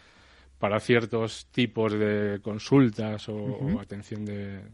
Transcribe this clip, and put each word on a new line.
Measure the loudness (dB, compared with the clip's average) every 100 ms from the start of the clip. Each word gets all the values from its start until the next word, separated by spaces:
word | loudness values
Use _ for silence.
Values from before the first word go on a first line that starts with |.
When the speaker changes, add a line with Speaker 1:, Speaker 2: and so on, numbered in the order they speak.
| _ _ -20 -20 -20 -4
Speaker 1:
para | 0 0
ciertos | 4 4 4 0 -2 -6 -6
tipos | 0 0 2 0
de | 2 0 0 0 -4
consultas | -6 -8 4 6 6 2 -4 -6 -8
o, | -6
Speaker 2:
Ujú. | -6 -4 -2 -2
Speaker 1:
o |
atención | -4 -12 -10 -8 -8
de, | -8 -8 -12 -16